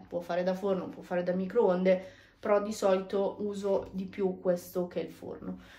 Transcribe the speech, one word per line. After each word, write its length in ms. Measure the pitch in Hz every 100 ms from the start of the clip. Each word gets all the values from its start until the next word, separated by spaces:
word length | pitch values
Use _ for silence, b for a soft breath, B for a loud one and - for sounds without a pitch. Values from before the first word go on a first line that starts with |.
| -
può 120 | 175
fare 240 | 175 175
da 100 | 180
forno, 360 | 185 202 180 -
può 120 | -
fare 220 | - 180
da 100 | 180
microonde, 720 | 185 185 240 202 180 185 185 B B B _
però 220 | 214 202
di 100 | 208
solito 640 | 214 202 190 190 196 196 -
uso 500 | 208 202 202 190 -
di 120 | 190 190
più 340 | 202 185 185
questo 460 | 185 175 - 185 175
che 140 | 175
il 120 | -
forno. 460 | - - - 185 185 B